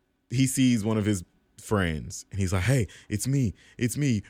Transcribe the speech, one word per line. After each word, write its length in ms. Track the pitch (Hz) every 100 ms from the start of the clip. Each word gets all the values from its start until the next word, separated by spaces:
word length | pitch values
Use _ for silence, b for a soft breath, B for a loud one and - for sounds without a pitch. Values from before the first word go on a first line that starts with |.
| _ _ -
he 180 | 123 131
sees 360 | - 127 120
one 140 | 107 110
of 80 | 101
his 180 | 98 - _ _ -
friends 640 | - 104 87 78 60 - -
and 80 | 98
he's 140 | 92
like, 100 | 92
"Hey, 240 | 90 135 90 B -
it's 180 | 104 127
me. 260 | 139 110 B B -
It's 200 | 120 135
me. 260 | 143 107